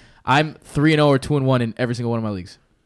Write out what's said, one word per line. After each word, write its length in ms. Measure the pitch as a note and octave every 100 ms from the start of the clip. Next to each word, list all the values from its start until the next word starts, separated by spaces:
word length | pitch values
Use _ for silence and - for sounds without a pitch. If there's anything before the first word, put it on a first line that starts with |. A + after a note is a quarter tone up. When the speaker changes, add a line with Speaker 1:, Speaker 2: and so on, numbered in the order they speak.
Speaker 1:
<laughs> 240 | - _ -
Speaker 2:
I'm 280 | C3+ D#3 -
three 280 | - C#3+ D3+
and 100 | D3+
oh 80 | D3
or 80 | C3+
two 180 | - D3
and 100 | C3
one 160 | C3
in 100 | A#2 -
every 180 | B2 A#2+
single 160 | A#2+
one 80 | A#2
of 40 |
my 60 | A2
leagues, 300 | G2 E2+ - _ _